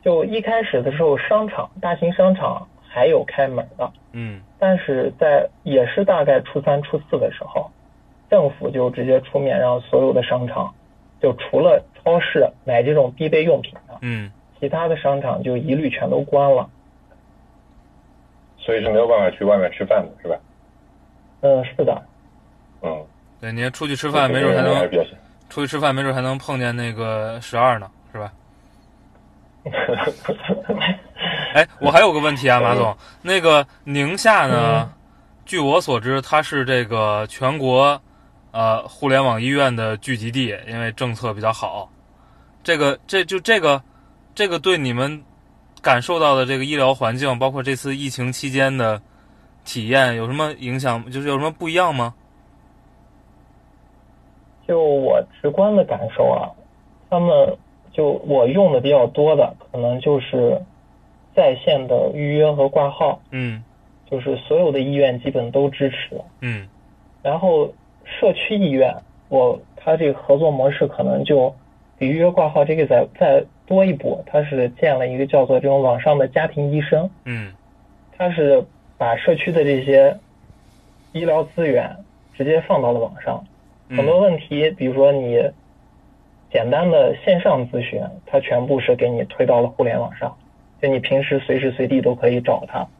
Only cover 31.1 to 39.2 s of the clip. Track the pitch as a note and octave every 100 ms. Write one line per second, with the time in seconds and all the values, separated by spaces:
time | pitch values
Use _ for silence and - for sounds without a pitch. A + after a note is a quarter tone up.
31.1 | - - - - D3 D#3+ - C#3+ D#3+ G#3
32.1 | D3+ D3+ C#3 C3 B2 A#2+ B2 A2+ G2 -
33.1 | - E3+ F#3+ E3 D3+ C#3 _ - C#3+ C#3+
34.1 | G3 A3 G#3 C#3 D3+ D3 D3 A2+ - _
35.1 | _ _ _ - F#3 C#3+ D#3+ E3 A#2+ A2+
36.1 | C3+ C3 D#3 D3+ D3 B2+ B2+ A2+ A2+ G#2+
37.1 | G#2 G#2+ - C3 D3+ C3 B2+ C#3+ C#3+ _
38.1 | _ _ _ _ A2+ A2+ A2+ - - C#3+
39.1 | C3+